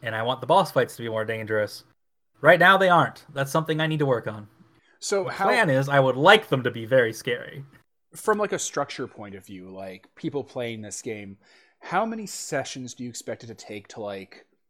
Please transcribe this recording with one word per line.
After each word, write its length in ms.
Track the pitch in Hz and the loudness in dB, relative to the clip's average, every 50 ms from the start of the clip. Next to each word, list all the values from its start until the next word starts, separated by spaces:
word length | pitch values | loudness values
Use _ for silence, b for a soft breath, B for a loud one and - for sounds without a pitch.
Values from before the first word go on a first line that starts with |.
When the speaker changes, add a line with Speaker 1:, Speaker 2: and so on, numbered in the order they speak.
Speaker 1:
and 140 | - 113 110 | -10 -6 -6
I 80 | 110 113 | -4 -2
want 180 | 123 127 120 | -2 -4 -2
the 60 | 131 | 0
boss 240 | 131 165 196 180 - | 2 4 4 4 2
fights 240 | - 139 120 - - | 2 0 0 0 -2
to 80 | - 117 | -8 -8
be 60 | 117 | -6
more 160 | 113 110 110 | -4 -4 -4
dangerous. 580 | 110 113 113 110 107 110 107 104 104 - - - _ _ _ _ _ _ _ _ _ _ _ | -4 -6 -6 -4 -2 0 0 0 -2 -4 -12 -20 _ _ _ _ _ _ _ _ _ _ _
Right 180 | - 151 180 165 | 6 8 8 8
now 180 | 170 185 196 | 8 8 8
they 120 | 190 190 180 | 6 6 6
aren't. 360 | 175 165 135 113 - - - - 135 | 6 6 6 4 0 -8 -20 -8 -6
That's 180 | 139 139 139 | -4 -2 0
something 280 | - 160 156 160 156 156 | 0 0 0 0 -2 -2
I 80 | 160 | -2
need 120 | 156 156 147 | -2 0 0
to 60 | 147 | 0
work 220 | 135 127 113 - | 2 0 0 -2
on. 200 | 113 107 107 104 - _ _ _ _ b b b b b b | -6 -10 -10 -14 -18 _ _ _ _ b b b b b b
Speaker 2:
So 260 | - - 202 196 185 | -6 -4 -2 -2 -2
Speaker 1:
The 60 | - | -4
Speaker 2:
how 140 | - - 196 | -2 0 0
Speaker 1:
plan 240 | 202 - 240 220 165 | 2 4 4 4 4
is 200 | 131 135 139 139 | 4 2 2 2
I 100 | 139 139 | 4 4
would 180 | 131 131 123 | 4 4 2
like 300 | 131 151 185 214 214 - - | 4 6 8 8 6 6 2
them 140 | 151 127 120 | -2 0 0
to 80 | 120 | -2
be 140 | 110 120 110 | -4 -6 -2
very 280 | 107 131 131 117 113 113 | 2 4 4 4 4 0
scary. 500 | - - 123 120 - - - - 139 139 - - _ _ _ _ _ _ _ - | -6 -6 -6 -6 -6 -8 -12 -16 -16 -18 -18 -20 _ _ _ _ _ _ _ -20
Speaker 2:
From, 220 | - - 220 214 | -4 -2 -2 0
like, 140 | 208 208 190 | 0 0 -2
a 80 | 196 160 | -4 -4
structure 480 | - - - 147 143 - - - 131 | -6 -6 -4 -4 -6 -6 -6 -10 -12
point 280 | 107 - - 104 101 98 | -12 -12 -16 -18 -16 -18
of 100 | 95 - | -18 -18
view, 240 | - 101 92 90 95 | -18 -16 -16 -16 -16
like, 380 | 95 95 98 95 92 92 - _ _ | -16 -14 -14 -14 -16 -18 -20 _ _
people 280 | - - 156 - 143 120 | -10 -8 -6 -6 -6 -8
playing 380 | - - 131 120 117 113 110 | -8 -8 -8 -8 -8 -8 -10
this 200 | 107 104 - - | -12 -12 -14 -12
game, 360 | - 120 107 104 101 98 98 b b b b b b b b _ | -10 -10 -10 -10 -12 -14 -18 b b b b b b b b _
how 260 | - - 170 190 226 | -8 -4 -2 -2 -2
many 200 | 226 226 220 214 | -2 -4 -8 -12
sessions 680 | 185 - - - - 156 139 127 - - 135 127 120 - | -12 -12 -14 -10 -6 -6 -6 -6 -6 -10 -12 -12 -12 -12
do 100 | - 123 | -12 -12
you 60 | 123 | -12
expect 340 | 113 - - 120 117 - - | -12 -12 -10 -10 -12 -10 -12
it 40 | |
to 80 | 113 107 | -16 -18
take 320 | - - - 107 104 101 - | -16 -16 -14 -14 -14 -16 -16
to, 120 | - 120 | -14 -12
like, 440 | 104 101 98 98 95 - - - _ _ _ _ _ | -10 -10 -10 -10 -12 -16 -20 -20 _ _ _ _ _